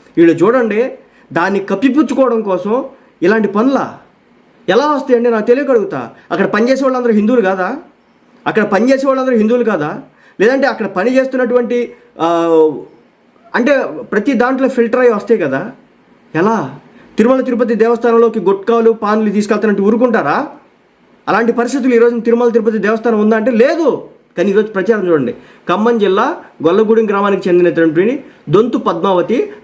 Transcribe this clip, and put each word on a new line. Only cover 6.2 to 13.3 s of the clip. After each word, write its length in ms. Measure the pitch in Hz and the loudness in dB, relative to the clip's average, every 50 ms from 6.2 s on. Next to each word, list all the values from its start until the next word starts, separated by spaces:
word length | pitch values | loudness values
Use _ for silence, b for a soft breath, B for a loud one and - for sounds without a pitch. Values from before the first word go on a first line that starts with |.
| B B | B B
అక్కడ 160 | 165 165 190 | -4 -2 -2
పనిచేసే 380 | - 208 208 226 254 262 262 277 | 0 0 0 0 0 0 0 0
వాళ్ళందరూ 280 | 262 254 254 247 240 220 | -2 -2 -2 0 0 0
హిందువులు 300 | 214 202 214 254 240 196 | 0 2 2 2 2 2
కాదా? 340 | 185 190 190 180 196 262 320 - - _ _ _ _ _ _ _ _ _ _ - | 0 0 -2 -4 -6 -6 -8 -12 -18 _ _ _ _ _ _ _ _ _ _ -8
అక్కడ 160 | 247 247 220 208 | -4 -2 0 0
పనిచేసే 440 | 208 202 190 226 262 269 262 269 | 0 0 0 2 2 2 2 0
వాళ్ళందరూ 300 | 277 262 269 262 262 247 | 0 0 0 0 0 0
హిందువులు 280 | 220 208 220 247 247 233 | 2 2 2 2 0 0
కాదా? 360 | 214 202 160 147 151 190 262 - - _ b b b b b | 0 -2 -2 -4 -6 -8 -10 -14 -18 _ b b b b b
లేదంటే 260 | 185 233 269 277 269 | 0 2 2 2 0
అక్కడ 200 | 254 220 220 214 | -2 -2 -2 -6
పని 300 | 196 - 185 - 247 254 | -6 -4 -4 -2 0 0
చేస్తున్నటువంటి, 760 | 262 262 262 262 254 254 220 247 247 240 208 247 240 233 - - B B B B - | 0 0 0 -2 -2 -2 0 0 0 0 -2 -2 -4 -4 -6 -10 B B B B -4
ఆ, 300 | 160 170 170 170 170 165 165 160 160 156 139 - - - - _ _ _ _ _ _ _ | -2 0 0 0 0 2 4 4 4 2 0 -4 -10 -16 -20 _ _ _ _ _ _ _